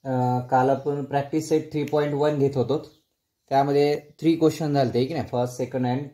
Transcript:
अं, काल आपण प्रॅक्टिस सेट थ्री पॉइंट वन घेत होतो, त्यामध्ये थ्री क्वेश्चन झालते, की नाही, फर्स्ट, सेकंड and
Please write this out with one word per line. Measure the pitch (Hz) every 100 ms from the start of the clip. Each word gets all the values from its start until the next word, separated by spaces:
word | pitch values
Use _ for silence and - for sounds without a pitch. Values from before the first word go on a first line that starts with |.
अं, | 135 127 127 123 123
काल | 127 131
आपण | 131 147 143
प्रॅक्टिस | 135 143 139 156 151
सेट | 156 156
थ्री | 151
पॉइंट | 143 151 147
वन | 143 151 147
घेत | 139
होतो, | 135 113 151 - _ _ _ _ _ _
त्यामध्ये | 139 139 143 147 147 - -
थ्री | 156 165
क्वेश्चन | 160 156 156
झालते, | 143 127 120 135
की |
नाही, | 160 123
फर्स्ट, | 123 123 -
सेकंड | 127 131 123
and | 127 143